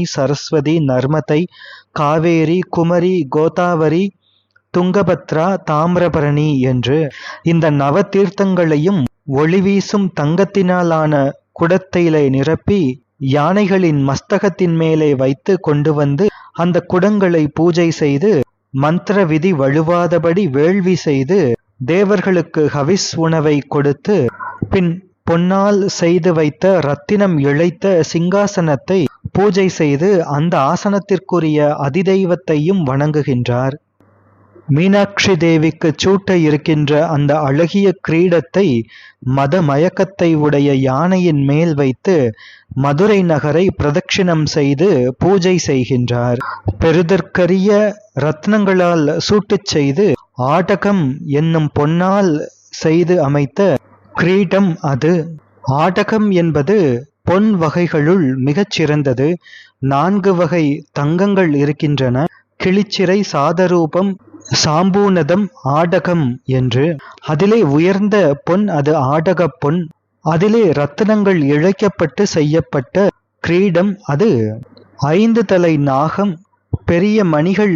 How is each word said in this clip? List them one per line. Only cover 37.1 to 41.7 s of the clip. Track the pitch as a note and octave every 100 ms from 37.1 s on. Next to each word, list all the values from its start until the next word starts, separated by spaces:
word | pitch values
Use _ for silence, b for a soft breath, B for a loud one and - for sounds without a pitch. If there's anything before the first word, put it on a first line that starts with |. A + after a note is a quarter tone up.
| D3 C#3+ D3+
அழகிய | C#3 D3 E3+ G3+ G3 -
கிரீடத்தை | - D#3+ F3+ E3+ - F3+ F#3+ A#2+ - B B B B2+
மத | C3+ C#3 F#3
மயக்கத்தை | D3 C#3 F3+ - F#3+ - E3+ D#3
உடைய | D3 D3 C#3+ C3+
யானையின் | C3 C3 F3 F#3 F3+ D3 C#3
மேல் | D3 E3+